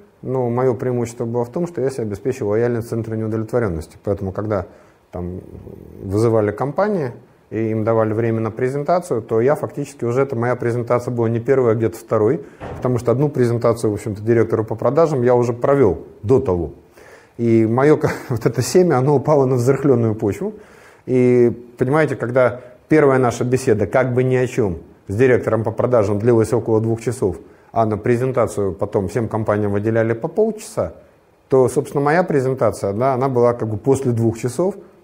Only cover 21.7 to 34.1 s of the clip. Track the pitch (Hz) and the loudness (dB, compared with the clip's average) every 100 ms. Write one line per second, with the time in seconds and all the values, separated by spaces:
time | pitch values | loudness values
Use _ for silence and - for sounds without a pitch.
21.7 | - 127 156 151 143 117 127 123 107 - | -4 0 2 0 -2 -2 2 2 0 -10
22.7 | - - 156 143 131 123 117 123 123 - | -18 0 4 4 4 2 0 0 0 2
23.7 | 104 101 131 127 120 127 127 123 - 104 | 0 2 0 0 0 0 0 0 0 -2
24.7 | 82 - - - 101 131 113 - 110 110 | -4 -12 -18 -6 2 4 4 2 -2 -2
25.7 | 107 120 123 101 104 117 117 107 120 113 | -2 2 2 2 0 2 4 4 0 0
26.7 | 110 113 110 - 113 101 87 - - _ | 0 0 -2 -4 -4 -4 -4 -12 -20 _
27.7 | - 110 104 120 120 131 127 110 - 98 | -2 0 0 0 0 0 0 -2 -2 -4
28.7 | 85 101 110 92 131 110 110 110 104 104 | -4 -4 -2 -2 -4 -4 -2 0 0 0
29.7 | 101 107 113 113 117 160 214 220 214 - | -2 0 0 0 -2 -4 -2 -2 -4 -8
30.7 | - 90 - - _ _ _ _ 131 123 | -6 -6 -8 -20 _ _ _ _ 2 4
31.7 | 151 139 147 143 165 180 151 127 123 113 | 0 -4 -2 0 2 2 0 0 0 0
32.7 | 98 98 101 131 123 135 123 120 120 113 | 0 -4 -2 0 0 0 2 2 2 -4
33.7 | 104 - 135 127 | -2 0 0 0